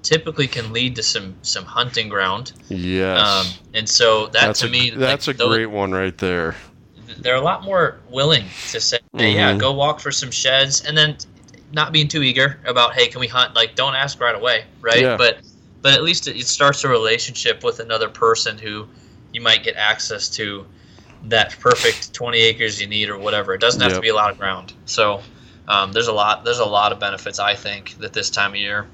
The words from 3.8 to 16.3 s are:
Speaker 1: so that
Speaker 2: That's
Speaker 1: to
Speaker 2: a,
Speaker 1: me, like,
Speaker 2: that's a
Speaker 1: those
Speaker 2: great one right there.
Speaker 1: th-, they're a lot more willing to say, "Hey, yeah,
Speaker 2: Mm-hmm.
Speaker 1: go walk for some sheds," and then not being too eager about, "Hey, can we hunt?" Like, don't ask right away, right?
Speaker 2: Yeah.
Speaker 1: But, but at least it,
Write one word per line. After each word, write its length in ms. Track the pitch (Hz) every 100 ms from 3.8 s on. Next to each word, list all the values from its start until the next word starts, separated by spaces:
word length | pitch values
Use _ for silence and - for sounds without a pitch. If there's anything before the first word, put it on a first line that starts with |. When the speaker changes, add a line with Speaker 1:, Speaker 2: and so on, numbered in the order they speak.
| 107
Speaker 1:
so 380 | - 117 107 107
that 60 |
Speaker 2:
That's 260 | 113 127 104
Speaker 1:
to 60 | 120
Speaker 2:
a, 20 |
Speaker 1:
me, 220 | 123 123
like, 80 | 117
Speaker 2:
that's 280 | 127 143 -
a 60 |
Speaker 1:
those 220 | 127 123 113
Speaker 2:
great 120 | 113
one 240 | 104 98
right 260 | 95 95 90
there. 380 | 92 87 82 82 - - - - 117
Speaker 1:
th-, 100 | 104
they're 160 | 123 127
a 60 |
lot 220 | 151 196
more 360 | 196 190 151 - -
willing 360 | 123 143 143 95 - -
to 100 | 117
say, 180 | - 120 _ 123
"Hey, 200 | 113 107
yeah, 160 | 160
Speaker 2:
Mm-hmm. 80 | 101
Speaker 1:
go 120 | 127
walk 260 | 139 143 147
for 120 | 147
some 200 | 135 127
sheds," 520 | - 131 131 139 139
and 140 | 147 156
then 200 | 151 147 - - - - -
not 220 | 151 156
being 140 | 156 151
too 140 | 160
eager 360 | 135 123 139 143 -
about, 280 | 123 120
"Hey, 140 | 127 120
can 140 | 123
we 60 | 123
hunt?" 280 | 127 120 113
Like, 200 | 113 -
don't 200 | 139 131
ask 240 | 143 -
right 160 | 120 107
away, 300 | 120 113 - -
right? 200 | 117 117
Speaker 2:
Yeah. 160 | 127 113
Speaker 1:
But, 200 | 120 - - _ - -
but 120 | 139
at 100 | 139
least 240 | 160 175
it, 80 | -